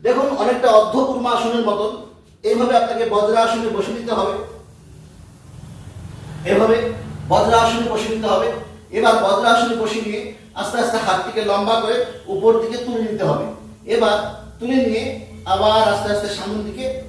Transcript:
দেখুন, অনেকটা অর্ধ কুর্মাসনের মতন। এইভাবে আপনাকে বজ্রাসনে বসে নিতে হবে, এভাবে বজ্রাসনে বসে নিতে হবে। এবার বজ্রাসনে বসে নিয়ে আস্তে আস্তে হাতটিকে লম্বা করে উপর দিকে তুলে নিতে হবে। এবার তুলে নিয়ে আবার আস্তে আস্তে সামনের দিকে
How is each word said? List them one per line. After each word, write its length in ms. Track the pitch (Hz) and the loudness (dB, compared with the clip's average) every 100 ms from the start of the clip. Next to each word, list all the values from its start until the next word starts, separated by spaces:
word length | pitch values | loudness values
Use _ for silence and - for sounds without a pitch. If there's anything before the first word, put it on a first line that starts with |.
দেখুন, 240 | 226 262 277 269 | 2 2 0 0
অনেকটা 260 | 214 240 247 214 | 0 2 6 6
অর্ধ 180 | 214 269 262 | 6 2 0
কুর্মাসনের 560 | 254 240 233 233 233 214 | -2 0 0 0 0 0
মতন। 220 | 202 214 - - - _ - | 0 -2 -6 -14 -20 _ -6
এইভাবে 300 | 214 220 247 240 | 0 2 4 4
আপনাকে 220 | 233 233 233 | 2 -2 0
বজ্রাসনে 560 | 208 208 220 233 233 226 202 | 2 2 4 2 0 -2 -4
বসে 160 | - - | -4 -6
নিতে 160 | - 220 | -4 -2
হবে, 160 | 202 98 - - - - - - - - - - - - - - - - - - - - 175 | -2 -4 -8 -14 -20 -20 -20 -20 -20 -20 -20 -20 -20 -20 -18 -18 -18 -16 -16 -16 -14 -10 2
এভাবে 260 | 202 220 233 - - - - - | 4 4 2 2 -6 -10 -12 2
বজ্রাসনে 540 | 190 214 233 233 233 226 | 2 6 4 4 2 -2
বসে 160 | 214 220 | -2 -2
নিতে 140 | 220 214 | -4 0
হবে। 140 | - - - - - - 208 | 0 0 -4 -10 -18 -8 0
এবার 180 | 226 220 196 | 4 4 4
বজ্রাসনে 500 | 196 233 226 233 226 | 2 4 4 2 0
বসে 180 | 220 220 214 | -2 -2 -4
নিয়ে 160 | 208 - - - - | -6 -8 -14 -18 -8
আস্তে 200 | 202 240 | -6 -2
আস্তে 140 | 240 226 196 | -2 0 0
হাতটিকে 360 | 185 185 220 208 | -2 -2 -4 0
লম্বা 260 | 202 202 226 | 0 2 0
করে 140 | 214 247 240 - - | 0 0 -2 -6 -8
উপর 180 | 196 220 226 | 0 4 4
দিকে 160 | 226 247 247 | 2 -4 -4
তুলে 160 | 226 214 | -4 -4
নিতে 140 | 208 180 | -2 0
হবে। 160 | 143 - - - - - | -2 -4 -10 -16 -18 -2
এবার 220 | 233 214 208 - - - - | 2 2 2 -2 -10 -18 -10
তুলে 180 | 240 262 233 | -2 2 2
নিয়ে 160 | 220 254 262 - - - | 0 -4 -8 -14 -14 -2
আবার 280 | 196 214 220 220 | 2 4 4 4
আস্তে 140 | 202 208 | 2 0
আস্তে 140 | 208 208 - | -2 -2 -6
সামনের 260 | 202 214 214 | -6 -6 -6
দিকে 180 | 226 262 262 | -6 -6 -6